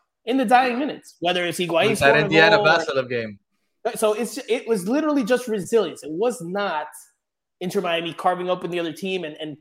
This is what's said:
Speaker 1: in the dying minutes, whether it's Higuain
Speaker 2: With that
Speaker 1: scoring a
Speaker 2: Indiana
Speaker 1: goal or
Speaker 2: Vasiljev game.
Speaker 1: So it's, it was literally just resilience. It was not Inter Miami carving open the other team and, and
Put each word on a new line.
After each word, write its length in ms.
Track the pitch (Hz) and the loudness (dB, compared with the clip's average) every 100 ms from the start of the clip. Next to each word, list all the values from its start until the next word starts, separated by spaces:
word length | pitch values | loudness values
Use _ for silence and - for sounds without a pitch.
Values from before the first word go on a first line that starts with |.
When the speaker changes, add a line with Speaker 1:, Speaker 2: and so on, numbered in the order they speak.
| _ _ | _ _
Speaker 1:
in 120 | - 262 | -2 0
the 80 | |
dying 340 | 226 247 262 240 | 4 4 4 0
minutes, 380 | 285 - - _ | -4 -8 -16 _
whether 240 | 170 180 | 0 0
it's 140 | 175 165 | 0 -2
Higuain 320 | 175 165 202 | 0 2 2
Speaker 2:
With 80 | 214 | 4
that 80 | 139 | 4
Speaker 1:
scoring 160 | 143 | 4
a 20 | |
Speaker 2:
Indiana 320 | 151 156 165 160 | 4 6 6 6
Speaker 1:
goal 120 | 156 | 4
or 100 | 165 | 2
Speaker 2:
Vasiljev 300 | 160 135 123 | 2 -2 -2
game. 300 | 123 110 101 _ _ _ _ 226 233 | -4 -6 -10 _ _ _ _ -6 0
Speaker 1:
So 160 | 214 | 0
it's, 240 | 214 233 - - | 0 -4 -6 -4
it 180 | 214 - | -4 0
was 200 | 226 175 | -2 0
literally 360 | 277 302 285 | 0 0 0
just 240 | 208 247 247 | 0 -2 -2
resilience. 540 | 214 165 226 175 135 | -6 0 0 0 -4
It 80 | 147 | -10
was 300 | 160 240 220 | -4 -4 -4
not 460 | 170 196 202 156 151 - - _ _ _ _ - | -6 -6 -4 -4 -8 -14 -20 _ _ _ _ -10
Inter 200 | 180 196 | -6 -4
Miami 320 | 180 170 170 | -2 -2 -4
carving 340 | 151 185 180 180 | -4 -2 -2 -2
open 220 | 180 180 | -4 -4
the 100 | 175 | -6
other 120 | 170 | -6
team 320 | 156 190 185 | -6 -6 -6
and, 120 | 160 151 | -8 -10
and 200 | 156 143 | -12 -12